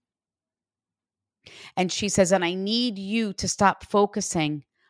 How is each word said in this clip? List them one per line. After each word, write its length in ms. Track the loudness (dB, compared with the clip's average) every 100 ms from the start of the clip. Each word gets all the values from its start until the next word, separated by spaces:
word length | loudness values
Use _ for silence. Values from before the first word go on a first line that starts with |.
| _ _ _ _ _ _ _ _ _ _ _ _ _ _ -20 -20 -10 -4
And 140 | -2
she 160 | -2 0
says, 240 | 4 4
"And 120 | 4
I 100 | 2
need 440 | -2 -2 0 -2 -4
you 340 | -4 -2 -2
to 140 | -4 -4
stop 360 | 2 2 2
focusing 800 | 0 2 2 0 -4 -2 -2 -4 -10 _ _